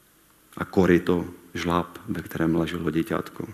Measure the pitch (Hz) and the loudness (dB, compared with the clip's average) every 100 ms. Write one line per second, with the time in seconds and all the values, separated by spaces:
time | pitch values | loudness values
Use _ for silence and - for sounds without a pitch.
0 | _ _ _ _ _ - - 98 90 87 | _ _ _ _ _ -10 -2 4 6 6
1 | 87 87 87 - - - 87 87 - - | 4 0 -2 -10 -12 -6 0 0 -2 -8
2 | - 85 - - 82 82 80 87 82 80 | -8 -6 -6 -2 0 2 0 -2 -2 0
3 | 80 80 - - - | 0 -2 -6 -10 -12